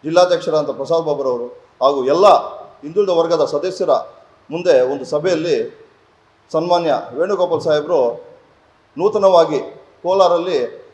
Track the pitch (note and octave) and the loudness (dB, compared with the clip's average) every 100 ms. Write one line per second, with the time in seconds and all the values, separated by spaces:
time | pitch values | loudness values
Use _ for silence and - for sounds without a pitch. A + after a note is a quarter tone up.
0 | D3 F3 F3+ E3+ E3+ D#3 C#3 C3 C#3 E3 | 2 4 4 2 0 -2 -2 -6 -2 -2
1 | D#3 C#3 C3 A#2+ A#2+ - _ _ C3 C#3+ | -2 -2 -2 -4 -6 -14 _ _ 0 0
2 | B2+ D#3+ G3+ D#3 - - - - D3 F3 | 0 4 6 6 2 -14 -20 -18 -6 -2
3 | G3 E3+ E3 E3 C#3 D3 F3+ F#3 F3 B2+ | 0 0 0 0 0 -2 -6 -4 0 0
4 | - - _ _ _ D#3+ F3+ C3+ B2+ C#3+ | -2 -20 _ _ _ -6 2 2 2 -4
5 | B2+ D3 F3 E3+ E3+ B2+ A2+ - - _ | -6 -4 -2 -2 -2 -2 -4 -10 -20 _
6 | _ _ _ _ _ D#3 E3+ F3 E3 A#2+ | _ _ _ _ _ -4 0 0 0 -4
7 | - B2 F#3 F#3+ F3+ D#3+ D#3+ D3+ D3 E3 | -4 -6 -4 -2 -2 -2 -2 -2 0 0
8 | A#2+ A#2 - - _ _ _ _ _ C#3+ | 0 -4 -18 -20 _ _ _ _ _ -4
9 | G3 G#3 G3 F3 D#3 C#3+ - - _ _ | -2 2 4 4 4 0 -6 -16 _ _
10 | F3 F#3+ F3+ E3+ F#3 D3+ A#2+ - - | -4 2 2 2 0 -2 -4 -10 -20